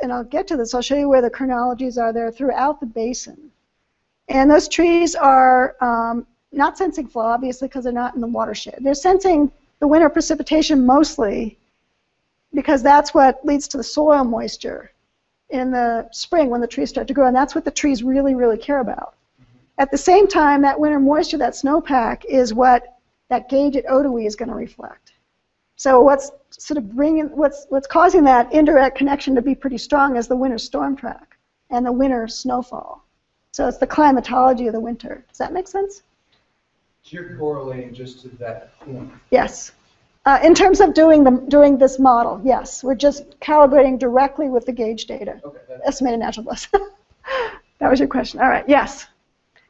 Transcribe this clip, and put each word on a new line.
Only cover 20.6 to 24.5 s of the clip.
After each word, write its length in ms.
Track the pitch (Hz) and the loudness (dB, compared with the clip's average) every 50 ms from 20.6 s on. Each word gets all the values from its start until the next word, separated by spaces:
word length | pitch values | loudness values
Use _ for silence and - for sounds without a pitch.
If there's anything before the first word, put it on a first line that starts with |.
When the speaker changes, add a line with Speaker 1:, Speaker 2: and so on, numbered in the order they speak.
Speaker 1:
that 160 | 285 277 269 - | 2 2 0 0
winter 220 | 302 302 302 285 | 0 0 0 2
moisture, 380 | 269 269 294 302 349 - 320 294 | 2 2 2 2 0 -2 -4 -4
that 160 | 247 240 - | -4 -4 -4
snowpack, 720 | - - 269 294 339 311 - 285 254 226 208 - - - | -4 -2 -2 -2 -2 -2 0 -2 -2 0 -2 -4 -8 -6
is 260 | 415 285 262 247 220 | -2 0 2 2 2
what 460 | 214 233 247 254 247 240 - - _ _ _ _ _ _ _ - | 2 2 4 4 4 2 0 -4 _ _ _ _ _ _ _ -6
that 180 | 247 233 240 - | -6 -6 -4 -2
gauge 260 | 277 269 285 285 262 | 0 0 0 0 0
at 100 | 269 233 | -2 -2
Otowi 400 | 269 262 262 285 277 247 233 220 | 0 0 0 0 0 -2 -4 -6
is 100 | 208 214 | -6 -8
gonna 180 | - 233 233 | -8 -10 -10